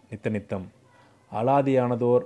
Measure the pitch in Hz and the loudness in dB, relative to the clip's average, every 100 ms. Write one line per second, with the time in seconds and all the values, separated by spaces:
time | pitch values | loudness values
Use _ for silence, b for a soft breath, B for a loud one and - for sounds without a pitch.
0 | - 104 113 107 - 101 92 _ b b | -18 -8 -6 -6 -6 -10 -10 _ b b
1 | b b - 107 123 139 135 131 123 117 | b b -10 -4 2 2 2 2 2 0
2 | 120 123 | 2 2